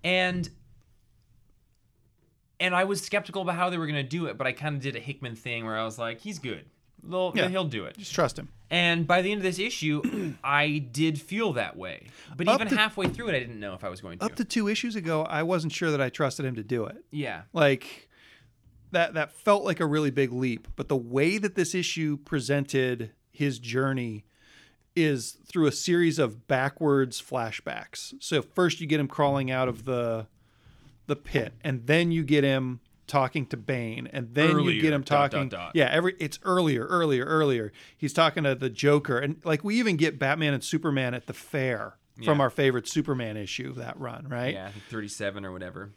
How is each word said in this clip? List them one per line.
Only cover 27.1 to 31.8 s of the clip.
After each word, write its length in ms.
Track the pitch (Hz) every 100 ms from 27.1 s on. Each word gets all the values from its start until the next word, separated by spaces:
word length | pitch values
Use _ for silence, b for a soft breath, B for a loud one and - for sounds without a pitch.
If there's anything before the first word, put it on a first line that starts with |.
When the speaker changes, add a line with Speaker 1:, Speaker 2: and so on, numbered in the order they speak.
| -
Speaker 2:
flashbacks. 920 | - 131 113 - - - - - - -
So 220 | - 156
first 400 | - - 175 -
you 60 | 160
get 120 | 151
him 80 | 139
crawling 420 | - 143 139 131
out 180 | 131 127
of 160 | 113 123
the, 420 | 123 120 113 110 _ b b b b b b -
the 80 | 143
pit, 380 | - 175 107 -
and 240 | - 131